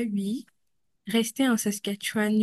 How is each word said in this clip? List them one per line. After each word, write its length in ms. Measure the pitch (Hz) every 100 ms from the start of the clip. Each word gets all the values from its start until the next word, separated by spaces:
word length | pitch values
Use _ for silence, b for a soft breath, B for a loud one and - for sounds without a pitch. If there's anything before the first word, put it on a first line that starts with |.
| 233
oui. 340 | 202 196 247 - _ _ _ _ _ -
Rester 400 | 226 226 - 269
en 80 | 226
Saskatchewan, 760 | 208 202 202 202 - 220 214 214